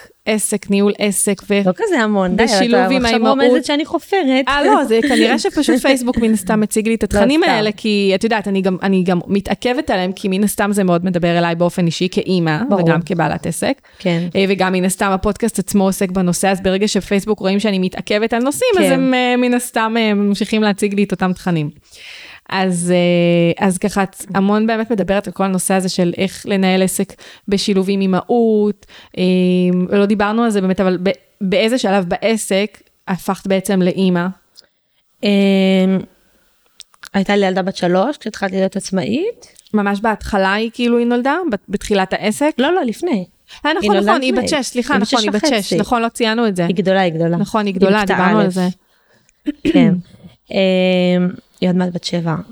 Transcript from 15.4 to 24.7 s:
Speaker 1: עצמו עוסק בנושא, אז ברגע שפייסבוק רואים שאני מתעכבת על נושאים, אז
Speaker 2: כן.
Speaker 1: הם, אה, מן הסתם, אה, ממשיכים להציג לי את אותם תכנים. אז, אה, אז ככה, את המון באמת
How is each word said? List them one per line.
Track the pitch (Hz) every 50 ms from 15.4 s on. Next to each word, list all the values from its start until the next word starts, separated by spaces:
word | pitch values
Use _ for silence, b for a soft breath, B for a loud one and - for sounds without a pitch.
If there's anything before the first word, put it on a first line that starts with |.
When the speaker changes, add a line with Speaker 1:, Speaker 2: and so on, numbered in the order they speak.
| 233 214 - -
Speaker 1:
עצמו | 180 - - 202 190
עוסק | 190 185 - 202 180
בנושא, | 185 190 185 175 175 - - 190
אז | 196 180
ברגע | 196 190 185 196 208 208
שפייסבוק | - 196 - - 202 196 190 214 208 -
רואים | 196 190 196 202
שאני | 202 220 196 185
מתעכבת | 185 185 - - - - 208 208 220 226 240
על | 226 247
נושאים, | 277 294 - 494 508 415 359
אז | 302
Speaker 2:
כן. | 269 269
Speaker 1:
הם, | 262 262 262 254
אה, | 247 247 247 247 247
מן | 247 247 247
הסתם, | 247 - - - 233 220 220 226 233
אה, | 220 214 208
ממשיכים | 202 202 202 202 - 214 - 220 214 214
להציג | 208 196 - 208 202 202
לי | 202 202
את | 202 196
אותם | - 190 185 180
תכנים. | - - 185 175 160 147 156 - - B B B B B B B B B B B B B -
אז, | - 190 185 190 180 175 170 175 180
אה, | 180 175 175 175 175 175 170 170 170 170 170 - - 208
אז | 190 175 185
ככה, | - 196 - 202 190
את | 190 - - - - 185
המון | 196 190 202 208 214 220
באמת | 226